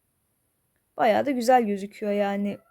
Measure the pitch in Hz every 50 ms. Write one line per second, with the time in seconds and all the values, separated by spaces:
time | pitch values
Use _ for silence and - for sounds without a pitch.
0 | _ _ _ _ _ _ _ _ _ _ _ _ _ _ _ _ _ _ _ -
1 | - 233 202 214 233 277 277 247 226 240 254 247 233 202 202 190 196 202 - -
2 | 220 208 202 202 202 202 202 202 202 202 196 - _ _